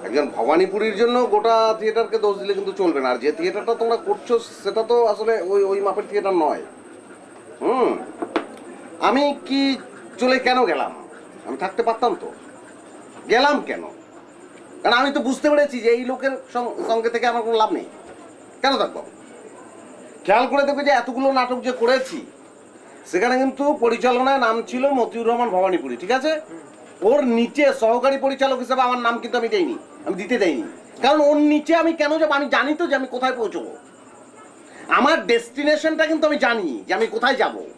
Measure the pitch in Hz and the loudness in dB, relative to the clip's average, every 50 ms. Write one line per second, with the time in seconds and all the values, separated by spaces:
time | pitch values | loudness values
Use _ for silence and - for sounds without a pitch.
0 | - 95 110 143 143 123 - - 117 127 151 170 190 190 190 208 214 220 202 190 | -10 -2 -2 -2 -2 -2 -2 -4 0 2 4 4 2 2 0 -2 -2 -2 0 2
1 | 240 233 247 247 247 226 196 214 208 226 226 226 220 220 220 220 208 220 214 226 | 2 2 2 2 2 2 2 2 4 4 4 4 4 2 0 0 -2 -2 0 0
2 | 233 208 214 220 196 208 196 196 196 196 196 190 - 185 185 196 190 170 147 139 | -2 0 0 0 0 0 0 -2 -4 -4 -4 -2 -2 -6 -4 0 0 2 2 2
3 | 131 127 123 120 113 147 147 - 165 185 180 208 - - 233 233 226 226 214 208 | 0 0 -2 0 0 -2 -2 0 -2 -4 -2 -2 -2 -2 -2 0 0 0 0 0
4 | 165 185 202 202 - - 247 226 226 - - - - 196 - 220 226 220 240 240 | 0 -2 -4 -4 -2 0 0 0 0 -4 -16 -8 -8 -4 -2 -2 0 2 2 4
5 | 233 220 208 196 214 - 226 - 170 180 196 202 196 190 196 202 196 196 185 202 | 4 4 2 0 0 0 0 0 0 0 2 2 2 2 0 0 0 -2 -2 -2
6 | 196 - 202 202 185 196 190 175 156 147 117 - - - - - - - - - | -6 -4 -4 -2 0 2 2 2 2 2 0 -2 -8 -14 -16 -20 -20 -20 -20 -20
7 | - - - - - - - - - - - - 123 165 240 262 240 160 110 85 | -20 -20 -20 -20 -20 -20 -20 -20 -20 -20 -12 -4 -2 0 2 2 2 2 0 -2
8 | - - - - - - - - - - - - - - - - - - - - | -6 -12 -10 -12 -12 -6 -6 -6 -6 -6 -16 -18 -18 -18 -18 -18 -18 -18 -12 -2
9 | - 185 220 269 294 285 - 285 - - 269 269 269 277 269 - - - - - | 0 2 2 4 2 2 0 -4 -6 -4 0 0 2 2 0 -2 -6 -16 -20 -20
10 | - - - - 233 254 262 254 - 254 254 254 247 185 156 135 117 95 - - | -20 -20 -6 -2 0 2 2 2 2 2 2 4 4 2 2 2 -2 -4 -6 -14
11 | - - - - - - - - - 104 127 - - 190 - - 233 226 226 - | -18 -18 -20 -20 -20 -20 -20 -16 -12 -10 -8 -6 -6 -6 -2 0 0 0 0 0
12 | - 233 180 - - - - - - - - - - - - - - - - - | 0 -2 -2 -2 -8 -14 -14 -16 -20 -20 -20 -20 -20 -20 -20 -20 -20 -20 -20 -20
13 | - - - - - - - 240 269 294 285 240 - - 113 87 82 76 - - | -20 -20 -20 -20 -2 0 2 4 4 4 2 0 -2 -6 -8 -8 -8 -14 -16 -18
14 | - - - - - - - - - - - - - - - - - 196 233 247 | -20 -20 -20 -20 -20 -20 -20 -20 -20 -20 -20 -20 -20 -20 -20 -4 0 2 2 2
15 | 269 277 - 294 220 254 269 - - 302 294 294 294 285 254 247 214 233 233 247 | 2 2 0 -2 -2 -2 -4 0 2 2 4 4 2 2 0 -2 2 2 2 2
16 | 254 247 262 - 254 269 269 262 - - - 247 240 226 - - - - 226 226 | 0 -4 -6 -2 -2 -4 -4 -4 -12 -8 -6 -6 -4 -4 -6 -6 -2 -2 -2 0
17 | 220 233 233 233 233 240 233 240 220 226 226 220 214 208 175 131 - - - - | 0 0 -2 0 0 0 0 0 -2 0 2 2 2 2 0 -4 -6 -10 -16 -20
18 | - - - - - - - - - - - - - 269 269 226 196 - - - | -20 -20 -20 -20 -20 -20 -20 -20 -20 -20 -12 -2 0 0 2 2 0 -2 -4 -10
19 | - - - - - - - - - - - - - - - - - - - - | -14 -14 -18 -20 -20 -20 -20 -20 -20 -20 -20 -20 -20 -20 -20 -20 -20 -20 -20 -20
20 | - - - - - - 196 233 262 254 240 277 277 277 285 262 285 285 285 240 | -20 -20 -20 -12 0 2 4 4 4 2 0 0 0 0 0 0 2 2 2 2
21 | 233 254 247 247 269 269 269 262 247 247 254 247 220 254 247 - 226 233 262 254 | 0 -2 -6 -2 0 2 2 2 0 0 -2 -4 -4 -4 -2 0 2 2 2 2
22 | - - 180 139 87 - - - - - - - - - - - - - - - | 0 -4 -8 -12 -12 -14 -20 -20 -20 -20 -20 -20 -20 -20 -20 -20 -20 -20 -20 -20
23 | - - - 180 202 247 254 254 262 269 262 - 285 285 294 - 233 233 226 233 | -18 -4 -2 0 2 2 2 2 0 0 0 0 0 0 0 2 2 0 0 2
24 | - 254 247 247 262 269 277 269 240 226 226 233 226 - 240 254 262 277 285 254 | 2 2 2 2 2 2 2 2 2 0 0 -2 -4 -4 -4 0 0 2 2 2
25 | 226 - 190 226 233 220 240 240 240 226 185 185 185 190 185 170 131 135 120 - | 0 -2 -2 -4 -2 0 0 0 0 0 2 2 2 2 0 0 -2 -4 -8 -8
26 | 175 185 247 262 247 311 320 302 302 - 160 165 151 - - - - - - - | -2 -2 -2 0 0 0 -2 -2 -4 -12 -18 -18 -18 -20 -20 -20 -20 -20 -14 0
27 | 170 202 254 294 285 247 233 233 233 226 - - 294 269 269 - 226 220 233 247 | 2 4 4 4 4 2 2 2 2 0 2 4 4 4 4 4 2 2 2 4
28 | 240 277 277 269 - 269 269 - 269 269 262 247 247 214 262 254 254 247 247 247 | 2 2 0 2 0 -2 0 0 0 0 0 -2 -2 -2 0 0 2 2 0 0
29 | 233 226 233 226 208 233 240 247 233 226 220 202 175 135 110 - - - - - | 0 0 -2 -2 -6 -4 -4 -2 -2 0 0 0 0 0 -2 -6 -10 -16 -20 -14
30 | - - 196 180 208 - 254 220 202 175 147 120 101 - - - - - - - | -8 -6 -6 -6 -2 -2 0 2 2 2 0 -2 -4 -8 -12 -18 -20 -20 -10 0
31 | - 247 294 302 294 285 302 294 302 302 302 302 302 - 330 330 320 330 330 320 | 2 2 4 6 4 4 4 4 4 4 4 2 2 2 2 2 2 0 0 0
32 | 294 294 311 320 320 302 294 285 302 254 254 233 247 277 302 - 349 294 269 262 | 0 0 2 0 2 2 2 0 0 0 0 0 0 0 -2 -2 -2 -2 -2 -2
33 | 262 247 247 247 254 262 262 240 226 190 165 165 - 151 - - - - - - | -2 -4 -6 -4 -2 -2 -2 -2 -4 -4 -6 -8 -10 -10 -14 -16 -20 -20 -20 -20
34 | - - - - - - - - - - - - - - - - - - - 185 | -20 -20 -20 -20 -20 -20 -20 -20 -20 -20 -20 -20 -20 -20 -20 -20 -4 0 2 4
35 | 240 285 330 277 214 180 233 233 233 - - 277 294 294 302 302 302 320 320 311 | 4 4 4 2 2 2 0 0 0 -4 -8 -2 2 2 2 2 2 -2 0 0
36 | 320 311 320 311 320 302 294 269 - - 226 226 190 156 123 104 92 - 180 202 | 0 0 2 2 2 0 2 2 0 0 0 0 -2 -4 -6 -8 -4 -4 -2 -2
37 | 226 220 - 226 226 254 277 - 214 151 113 101 87 69 - | 0 -2 -2 0 0 0 2 2 0 -2 -2 -8 -12 -14 -16